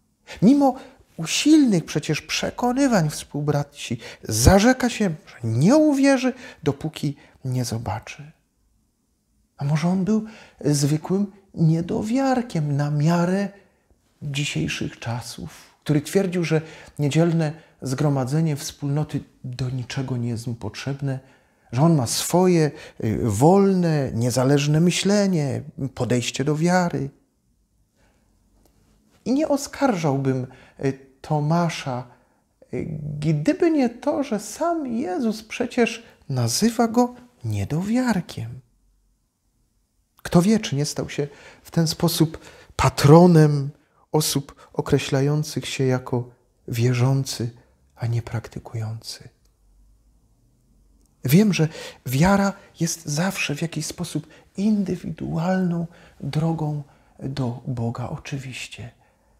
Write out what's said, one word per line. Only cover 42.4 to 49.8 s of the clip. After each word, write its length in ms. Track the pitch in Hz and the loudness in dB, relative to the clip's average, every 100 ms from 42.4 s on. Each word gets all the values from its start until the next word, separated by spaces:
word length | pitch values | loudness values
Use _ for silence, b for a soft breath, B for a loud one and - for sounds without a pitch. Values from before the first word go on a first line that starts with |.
| B B B - | B B B -2
patronem 920 | 135 - 143 160 180 165 151 147 139 - b b b | -2 2 8 10 10 8 6 4 -4 -10 b b b
osób 560 | 151 156 143 139 - - | -2 0 -2 -6 -18 -12
określających 920 | - - 139 - 135 143 151 156 - - | -6 0 0 2 0 2 0 -2 -6 -8
się 180 | - | -2
jako 460 | 131 127 127 123 120 _ _ _ - | 0 0 -2 -6 -6 _ _ _ -8
wierzący, 800 | 120 120 123 127 135 131 - 120 - b b _ - | 0 0 2 2 2 -2 -6 -8 -8 b b _ -8
a 100 | 117 | -4
nie 160 | 117 | -4
praktykujący. 1040 | - 110 - - - 113 110 113 - - - _ _ _ _ _ | -4 -10 -10 -16 -12 -10 -8 -10 -12 -16 -18 _ _ _ _ _